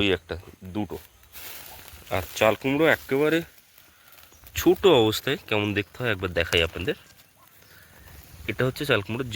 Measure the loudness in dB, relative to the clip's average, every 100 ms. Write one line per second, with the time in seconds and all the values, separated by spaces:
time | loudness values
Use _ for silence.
0 | 2 0 -4 -12 -14 -18 -10 -8 -8 -10
1 | -16 _ -20 -20 -18 -18 -18 -20 -20 -18
2 | -6 -6 -4 2 2 2 0 2 2 2
3 | 0 0 0 0 -4 -18 _ _ _ _
4 | -20 -20 -20 -20 -14 0 2 4 6 6
5 | 6 0 -4 -6 -2 -2 0 -2 -4 -4
6 | -4 -2 -2 -2 0 2 0 -4 -6 -8
7 | -12 -20 _ _ _ _ -20 -20 -20 -20
8 | -20 -20 -20 -14 -8 -4 -4 -2 0 0
9 | -2 -6 -2